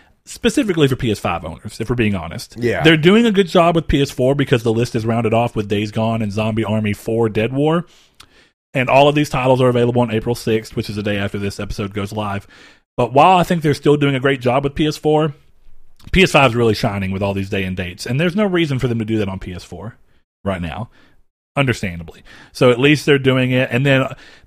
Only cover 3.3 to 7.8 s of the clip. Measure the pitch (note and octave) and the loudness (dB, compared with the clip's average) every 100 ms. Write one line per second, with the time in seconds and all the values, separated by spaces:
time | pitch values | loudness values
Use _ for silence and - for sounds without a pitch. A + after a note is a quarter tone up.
3.3 | G3 F#3+ F#3+ E3+ E3+ - D3 C#3 - B2+ | 2 2 4 4 2 0 0 0 0 0
4.3 | C#3+ C#3 B2+ A2+ A2+ B2 A#2+ A2 A2+ A2+ | 0 2 0 0 0 -2 -2 -2 -2 0
5.3 | A2+ A#2 - G2+ G2+ G#2+ G#2+ A2+ A2+ G#2+ | 0 0 -4 -4 -4 -4 -2 -2 -2 -4
6.3 | G2+ A2 A2 G#2 G#2+ G#2+ G#2 - A2+ A#2 | -4 -4 -2 -2 -2 -2 -4 -4 0 0
7.3 | G#2 A2+ C3+ D3+ E3 | 0 -2 0 0 0